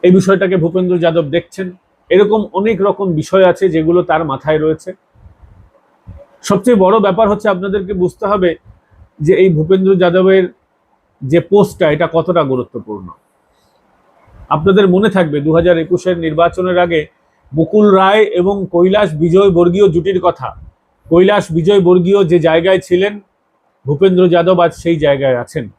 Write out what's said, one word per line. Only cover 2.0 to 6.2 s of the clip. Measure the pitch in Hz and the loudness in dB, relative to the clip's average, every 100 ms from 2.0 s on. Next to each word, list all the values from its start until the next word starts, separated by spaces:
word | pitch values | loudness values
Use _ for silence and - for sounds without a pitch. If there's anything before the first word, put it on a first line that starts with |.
| _ | _
এরকম | 180 202 214 202 180 | 2 2 0 -2 -4
অনেক | 208 202 | -2 -2
রকম | 202 196 196 156 | -2 -2 -4 -4
বিষয় | 143 190 185 | -2 2 2
আছে | 175 190 | 2 0
যেগুলো | 160 160 170 | 0 0 0
তার | 175 160 160 | 0 -2 -2
মাথায় | 135 147 156 | -6 -2 0
রয়েছে। | 156 156 - 185 _ _ - _ - _ _ _ _ _ - - | 0 -4 -8 -18 _ _ -20 _ -20 _ _ _ _ _ -20 -20